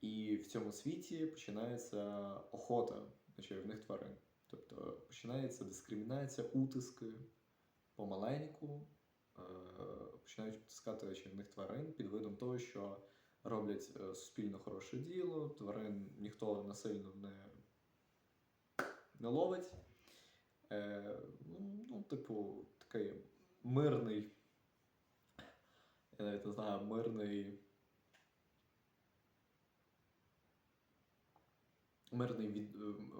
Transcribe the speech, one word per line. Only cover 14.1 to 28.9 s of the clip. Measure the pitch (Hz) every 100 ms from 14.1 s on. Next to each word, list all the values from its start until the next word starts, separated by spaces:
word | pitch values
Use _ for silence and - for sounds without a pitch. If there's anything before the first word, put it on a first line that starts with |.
| 92
суспільно | - - 104 95
хороше | - 95 - 127
діло, | 160 185 175 156 147
тварин | - 104 110 107 101 98 -
ніхто | 104 - 107 101
насильно | 101 101 110 101 95 98
не, | 98 98 98 - - _ _ _ _ _ _ _ _ _ _ - - - - -
не | 117
ловить. | 139 185 185 180 - - - - - - - _ _ -
Е, | 104 104 101 104 - - - 156
ну, | 180 202 208 247
ну, | 220
типу, | - 135 - 107 101 104 - -
такий | - 113 101 - - - - -
мирний, | 123 131 151 123 113 107 107 - _ _ _ _ _ _ _ _ _ - - - _ - - _ _ -
я | 104
навіть | 101 104
не |
знаю, | 107 107 98
мирний, | 104 113 113 110 104 101 98 101 - _ _ _ _ - _ _ _ _ _ _ _